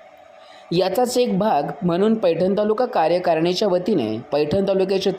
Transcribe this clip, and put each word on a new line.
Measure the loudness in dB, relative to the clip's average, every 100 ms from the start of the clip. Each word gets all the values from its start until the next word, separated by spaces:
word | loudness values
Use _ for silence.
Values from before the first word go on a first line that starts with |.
| -20 -20 -20 -20 -20 -18 -4
याचाच | 0 0 0 0 0
एक | 0 0
भाग | 0 0 -2 -4
म्हणून | -2 2 2
पैठण | 2 0 2 0 0
तालुका | 0 0
कार्यकारिणीच्या | -2 0 0 0 0 0 0 0 0
वतीने | 0 0 0 -2 -6 -4
पैठण | -2 0 0 0
तालुक्याचे | 0 0 0 -2